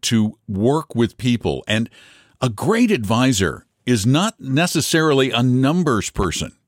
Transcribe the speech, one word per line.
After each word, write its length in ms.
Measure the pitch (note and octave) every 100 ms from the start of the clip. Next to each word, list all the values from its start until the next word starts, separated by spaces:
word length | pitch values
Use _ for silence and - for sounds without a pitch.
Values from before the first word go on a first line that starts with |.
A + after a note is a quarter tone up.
to 360 | - A2+ G#2+ - -
work 440 | G2 A#2 D3+ -
with 240 | A#2 A#2 -
people. 460 | B2+ A#2 F2 C2 -
And 240 | A2 A#2 - - - _ -
a 80 | C3
great 420 | G2+ D3 A3+ A#3+
advisor 760 | E3 G2 A2+ C3 G#2 F2 B1 _ _ -
is 200 | A#2+ A2
not 320 | C#3+ G#3+ -
necessarily 920 | C3 C3+ F3 D#3+ - E3 D#3+ C3+ C3
a 100 | A#2
numbers 680 | B2+ B2+ C3+ F3 D3+ A2 -
person. 480 | - F#2 - C2 _